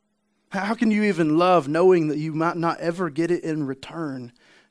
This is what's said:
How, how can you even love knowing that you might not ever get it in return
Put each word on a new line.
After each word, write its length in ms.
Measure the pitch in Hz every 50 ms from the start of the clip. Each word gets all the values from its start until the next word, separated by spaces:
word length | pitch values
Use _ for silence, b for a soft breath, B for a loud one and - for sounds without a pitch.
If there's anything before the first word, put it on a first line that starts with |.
| _ _ _ _ _ _ _ _ _ _
How, 160 | - 190 190
how 100 | 202 226
can 160 | - 240 220
you 120 | 208 208 214
even 340 | 208 190 156 170 151 151
love 300 | 165 175 185 180 170 135
knowing 420 | 135 151 160 180 185 185 170 160 151
that 100 | 143 151
you 140 | 156 160 151
might 240 | 156 160 170 156
not 220 | 170 165 170 160 -
ever 300 | 151 170 170 180 185 165
get 220 | 135 147 170 170
it 120 | 175 - -
in 220 | 165 156 156 147
return 680 | 131 135 131 - - 160 165 165 147 135 131 123 120 b b b b b b b b